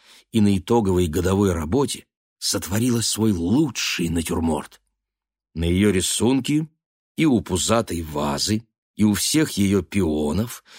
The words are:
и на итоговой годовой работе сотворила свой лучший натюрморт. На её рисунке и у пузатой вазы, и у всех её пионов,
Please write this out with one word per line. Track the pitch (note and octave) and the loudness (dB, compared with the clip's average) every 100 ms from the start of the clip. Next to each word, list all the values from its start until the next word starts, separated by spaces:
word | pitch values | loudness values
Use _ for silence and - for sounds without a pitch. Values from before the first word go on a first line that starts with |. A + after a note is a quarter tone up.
| _ - _ | _ -20 _
и | A2+ | 2
на | G2+ G2 | 2 2
итоговой | - A#2 F#2+ F2+ F2+ | 2 2 2 2 0
годовой | E2 F2+ G2 G2+ | 0 0 2 2
работе | E2 D#2 C3+ C3+ - - _ _ _ | 0 -2 -2 -2 -4 -14 _ _ _
сотворила | - G2+ - G#2 B2 A#2 | -6 -4 -2 -2 0 0
свой | A2 - A2 | -2 0 0
лучший | F2+ E2+ B2 D#3 - - - E2 | 2 2 2 0 -2 -6 -4 -2
натюрморт. | E2 D#2+ - E2 D2 - - _ _ _ _ _ _ _ | -2 -2 -2 -2 -2 -6 -20 _ _ _ _ _ _ _
На | E2 | -4
её | E2 F2+ G#2 | 0 4 4
рисунке | F#2 - - G#2+ C3+ B2+ D3 D#3+ _ _ _ _ - | 2 0 0 0 0 0 -2 -2 _ _ _ _ -2
и | D#3+ | 2
у | A#2 | 2
пузатой | D#2+ F2 D#2 A2+ G#2 E2+ | 0 -4 0 0 0 -6
вазы, | D#2+ D2 D2 C#2+ F#2 A2 - _ _ - | -6 -6 -4 -4 -2 -4 -4 _ _ 0
и | |
у | G#2+ | 2
всех | G2+ - D#3 D3+ | 2 0 0 0
её | - G2 G2 | 0 2 2
пионов, | E2+ G2+ E2+ D2+ D2 E2 A#2+ - _ | 0 -2 0 0 -2 -2 -4 -6 _